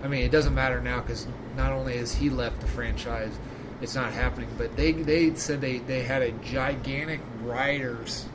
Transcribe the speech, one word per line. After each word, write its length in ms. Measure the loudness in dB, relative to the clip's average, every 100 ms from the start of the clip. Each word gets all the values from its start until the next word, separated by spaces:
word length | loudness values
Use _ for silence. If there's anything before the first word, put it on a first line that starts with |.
I 40 | -2
mean, 160 | 2 6
it 60 |
doesn't 240 | 6 6 4
matter 260 | 4 2
now, 180 | 0 -2
'cause 260 | -2 -6 -6 -8 -8 0
not 160 | 2
only 240 | 2 -2 -2
has 140 | 0 2
he 160 | 2
left 280 | 2 0 0
the 60 | -2
franchise, 640 | -2 -2 -2 -2 -2 -4 -6 -10 -10 -12 -8
it's 100 | -4
not 200 | -2 -2
happening, 360 | 2 0 0 -6 -4
but 180 | -4 2
they, 180 | 2
they 420 | 4 4 6 6 4
said 260 | -2 0
they, 160 | 0 -2
they 240 | -2 -2
had 220 | 0 2
a 80 | 2 -2
gigantic 760 | -4 0 0 -2 -2 -4 -2 -6 -8 -8
writers 840 | -4 0 0 0 -2 -4 -6 -6 -8